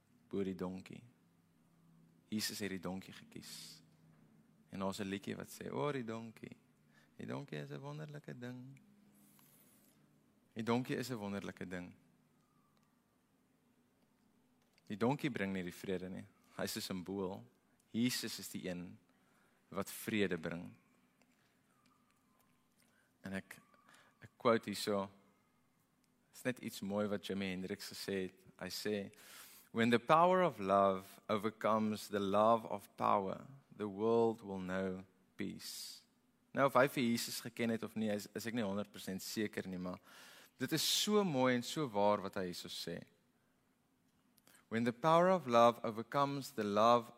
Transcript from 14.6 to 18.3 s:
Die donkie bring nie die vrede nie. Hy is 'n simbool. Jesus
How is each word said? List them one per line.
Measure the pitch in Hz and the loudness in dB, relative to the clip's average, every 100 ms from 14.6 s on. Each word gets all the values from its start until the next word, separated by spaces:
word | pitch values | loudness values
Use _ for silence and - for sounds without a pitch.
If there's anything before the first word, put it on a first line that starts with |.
| _ _ - | _ _ -12
Die | 101 | -2
donkie | 113 147 151 | 0 0 -2
bring | 110 98 | -2 -2
nie | 95 | -2
die | 87 | -6
vrede | - 98 90 92 | -8 -4 -4 -4
nie. | 95 104 _ _ - | -10 -14 _ _ -6
Hy | |
is | 95 110 | -4 -4
'n | |
simbool. | - 92 85 98 92 104 117 _ _ _ _ | -6 -6 -4 -4 -4 -6 -12 _ _ _ _
Jesus | 110 123 - 110 | 0 2 0 -4